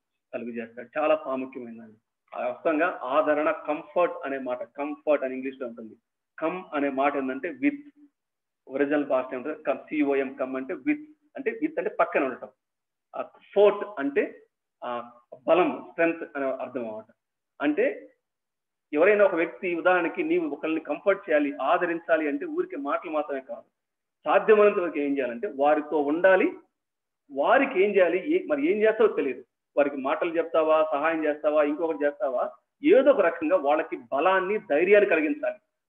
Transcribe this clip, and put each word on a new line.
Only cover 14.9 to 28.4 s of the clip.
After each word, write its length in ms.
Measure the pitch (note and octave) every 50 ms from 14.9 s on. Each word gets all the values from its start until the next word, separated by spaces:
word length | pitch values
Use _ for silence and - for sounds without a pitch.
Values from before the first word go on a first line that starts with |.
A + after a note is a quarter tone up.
| A#2+ A#2+ A#2 A#2+ - - _ _ - - _
బలం, 400 | F#3 D#3+ F3+ F3 C#3+ A#2+ - - -
strength 480 | - E3+ E3+ E3 E3 E3 D3 - -
అనే 80 | C#3+ C#3
అర్థం 360 | C3+ C3 C3 B2+ B2 B2+ B2+
అన్నమాట. 240 | A#2 A2 B2+ A2 A2 _ _ _ _ _ _ _ _ _ _ -
అంటే 460 | C#3+ D3+ D3+ G3+ B3 C#4+ - - - - _ _ _ _ _ _ _ _ _ _ _ _ _ _ _ _ C#3+
ఎవరైనా 320 | D3 F3 G#3 G#3 G#3 G3+
ఒక 100 | F#3+ F3+
వ్యక్తి, 400 | D#3+ E3+ E3 - - G3 F3+ E3+
ఉదాహరణకి 480 | E3 D#3 F3+ F#3 F3+ E3+ D#3 - F#3+ D#3+
నీవు 260 | D#3 E3+ F3+ E3 D3
ఒకరిని 300 | C#3+ - D#3+ D#3+ D#3+ D#3
comfort 500 | - C#3+ D3+ - - G3+ F#3+ G3 - -
చేయాలి, 280 | D3+ D3 D3 C#3 - -
ఆదరించాలి 640 | C3 C#3+ E3+ E3+ F3 E3+ E3+ E3 - - E3 D#3 D#3
అంటే 180 | D3 C#3 C#3+ C#3
ఊరికే 320 | D#3 D3 F3 F3 - F3
మాటలు 340 | C#3+ C#3 C#3+ D#3+ - - E3+
మాత్రమే 300 | D#3 D3+ C#3+ - C#3 C3
కాదు, 220 | C3 - A#2 - - _ _ _ _ _ _ _ _ _ _ _ _
సాధ్యమైనంత 520 | D3+ E3+ G3+ F#3 G3 G#3+ G#3 G#3 G3+ G3+
వరకు 220 | G3 F3 D#3+ C#3+ D3
ఏం 180 | C#3+ C#3+ C#3
చేయాలంటే 360 | C#3 B2+ A#2+ A#2 A#2+ D#3 G#3 -
వారితో 460 | C3 C#3 D3 D3+ D3+ D3 - E3 D3+
ఉండాలి. 520 | C#3+ C#3+ D#3 E3+ F#3 F#3+ F#3+ F#3+ C4 F4+ - - - _ _ _ _ _ _ _ _ _ _ _ _ _
వారికి 520 | C#3 C3+ D3+ F#3 A3+ C4+ C#4 C4 - F3+ G3
ఏం 120 | G#3 G3
చేయాలి, 360 | G3 F3+ E3 E3 F#3 F3 D3 E3+
ఏ-, 140 | F#3+